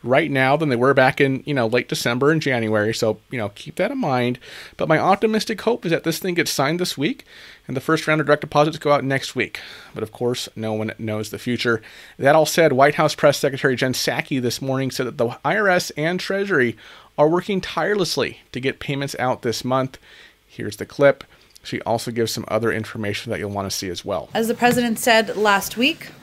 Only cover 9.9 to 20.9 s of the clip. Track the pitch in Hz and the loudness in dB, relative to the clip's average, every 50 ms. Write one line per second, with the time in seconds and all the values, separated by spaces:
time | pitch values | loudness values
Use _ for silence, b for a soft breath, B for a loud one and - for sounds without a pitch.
9.9 | B - 110 107 - - 123 120 123 - - - _ - 110 110 107 107 110 110 | B -8 -8 -8 -6 -4 -2 -2 -2 -2 -6 -12 _ -8 -6 -4 -4 -4 -4 -6
10.9 | - - 113 110 107 107 110 107 - 98 - - 123 113 - 123 117 110 B B | -6 -8 -8 -6 -6 -6 -6 -8 -10 -8 -4 -4 -4 -2 0 0 0 0 B B
11.9 | B B B B B B - 135 156 160 156 151 - - 165 156 127 123 135 151 | B B B B B B 2 4 6 6 4 4 4 4 4 4 6 6 6 4
12.9 | 147 - 160 147 - - - 147 143 - - 143 135 131 - 143 131 117 139 131 | 6 4 0 0 0 4 4 4 4 4 0 -2 -2 0 0 0 2 2 0 -2
13.9 | 123 - - - 127 - 160 - 156 131 123 123 - - 139 135 131 131 135 131 | -2 -2 -2 -2 -2 -4 -4 -2 -2 -2 -2 -2 -4 -4 -4 -4 -2 -2 -2 -4
14.9 | 123 - - 120 107 - 120 117 120 - _ 143 170 208 214 196 180 180 175 - | -4 -4 -6 -6 -2 -2 -2 -2 -2 -4 _ -2 0 2 2 4 2 2 0 -2
15.9 | - - 147 165 180 180 - - 190 196 196 202 190 147 123 120 110 B B B | -6 -2 -2 -2 -2 -2 -4 -4 -4 -4 -2 0 2 2 2 2 0 B B B
16.9 | B B B B B - 147 156 165 175 180 - 202 185 180 - - 170 160 185 | B B B B B 2 2 4 4 0 0 0 -2 -2 -2 -4 -4 -2 -2 0
17.9 | 208 208 180 156 - 139 120 80 - - - _ - 123 127 135 - _ - - | 0 0 0 -2 0 -2 -2 -2 -4 -12 -20 _ -10 -4 -4 -4 -4 _ -6 -6
18.9 | 143 135 139 143 - - 123 127 123 104 - 123 110 - - 123 127 131 131 131 | -4 -4 -4 -6 -4 -4 -2 -2 -2 -2 -2 -4 -4 -4 -2 -2 0 0 0 -2
19.9 | - - B B B B B B B B B _ - - 117 104 104 - - - | -6 -14 B B B B B B B B B _ -12 -10 -10 -10 -8 -10 -12 -12